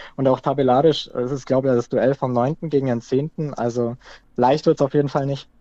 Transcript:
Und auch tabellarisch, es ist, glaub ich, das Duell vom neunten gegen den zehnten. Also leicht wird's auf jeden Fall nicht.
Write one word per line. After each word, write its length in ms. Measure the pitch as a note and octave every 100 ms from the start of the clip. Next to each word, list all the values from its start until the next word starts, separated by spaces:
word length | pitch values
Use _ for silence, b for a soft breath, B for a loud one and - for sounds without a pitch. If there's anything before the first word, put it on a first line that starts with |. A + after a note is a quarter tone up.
| B -
Und 140 | C3+
auch 100 | B2+
tabellarisch, 680 | D3 C3+ C3 B2 D#3 C#3+ -
es 180 | - B2
ist, 140 | C#3 -
glaub 200 | C3 C3+
ich, 60 |
das 180 | A#2+ -
Duell 260 | G#2+ A#2+ C#3
vom 160 | C3
neunten 380 | A#2+ B2+ D#3+ E3
gegen 180 | C#3+ C3+
den 140 | A#2
zehnten. 520 | - C3 D#3 - D3+
Also 440 | - A#2+ A#2+ A#2 A#2+ B B B -
leicht 280 | B2 D3+ -
wird's 160 | D3+
auf 120 | C#3
jeden 160 | D3 C#3+
Fall 160 | D3 C#3
nicht. 240 | C#3 - _